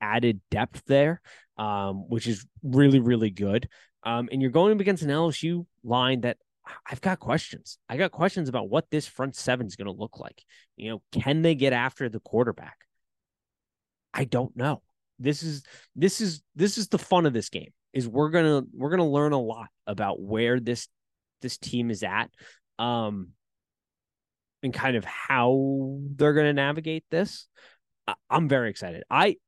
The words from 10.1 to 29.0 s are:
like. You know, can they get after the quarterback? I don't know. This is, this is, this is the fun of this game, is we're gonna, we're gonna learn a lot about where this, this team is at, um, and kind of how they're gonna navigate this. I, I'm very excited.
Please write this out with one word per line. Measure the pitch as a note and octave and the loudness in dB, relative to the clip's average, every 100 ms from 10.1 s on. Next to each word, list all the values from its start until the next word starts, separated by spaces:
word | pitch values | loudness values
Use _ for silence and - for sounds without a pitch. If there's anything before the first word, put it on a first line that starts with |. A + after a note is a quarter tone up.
| - | -12
like. | - - _ - _ - | -16 -18 _ -20 _ -14
You | A2 | -12
know, | A2 - | -12 -6
can | - C3 D#3 | -4 0 4
they | E3 | 4
get | C#3+ C3+ | 4 2
after | A#2+ B2+ - B2+ | 2 -2 -4 -6
the | G#2+ | -6
quarterback? | - A2 A#2+ - E2 - _ _ _ _ _ _ _ _ _ _ _ _ _ | -2 0 0 -2 -12 -20 _ _ _ _ _ _ _ _ _ _ _ _ _
I | - C3+ | -4 0
don't | A#2+ B2+ A#2+ | 0 -2 -2
know. | C3+ C#3+ _ _ _ _ | -2 -2 _ _ _ _
This | B2+ D3 | -2 -2
is, | D#3+ D3 - - _ B2+ | -6 -10 -12 -20 _ 0
this | F#3 - | 0 0
is, | G#3 D#3 _ C#3+ | -4 -4 _ 0
this | G3+ G#3+ | 0 0
is | G3+ | -2
the | G#3+ | -2
fun | - F3+ D#3+ | 2 4 4
of | |
this | A#2 - | 0 -4
game, | E2+ - _ _ | -10 -14 _ _
is | C3+ A#2 | -6 -2
we're | A#2+ D3+ | 0 2
gonna, | E3+ D#3+ C#3+ - | 4 4 2 -2
we're | - C#3 | -8 -2
gonna | F#3 D#3+ | 0 2
learn | C#3+ D3 | 2 2
a | C#3 | 0
lot | A2+ A2+ A2+ _ - | -2 -8 -14 _ -10
about | G2+ G2+ - | -4 -4 -4
where | G2 A2 A#2 B2+ | -4 0 2 2
this, | A#2 A#2+ - _ _ _ _ _ | 0 -6 -8 _ _ _ _ _
this | B2+ - | -12 -10
team | - B2 A#2 | -6 -4 -2
is | G2+ | -4
at, | F#2+ G2+ A#2 _ - _ _ - | -2 -2 -4 _ -20 _ _ -6
um, | A#2 A#2 G#2+ G#2 F2+ _ _ _ _ _ _ _ _ _ _ _ _ _ | -4 -2 -4 -6 -10 _ _ _ _ _ _ _ _ _ _ _ _ _
and | C3+ | -8
kind | A#2 C3+ A#2+ | -2 0 0
of | - | -4
how | - - C3+ A#2+ C3+ C3+ C3+ C3 C#3 C#3+ C#3 | -10 0 4 4 4 2 -2 -4 -6 -10 2
they're | D3+ | 4
gonna | D3 D3 | 6 4
navigate | C#3+ C#3 D3+ D#3+ D#3+ - | 2 0 -2 -6 -8 -4
this. | E3 G#3 - - _ - _ _ _ - | -2 -2 -6 -20 _ -20 _ _ _ -10
I, | - _ | -10 _
I'm | C#3 D#3 | 0 4
very | C3+ A2+ | 2 0
excited. | - F2+ E2 | -6 -10 -10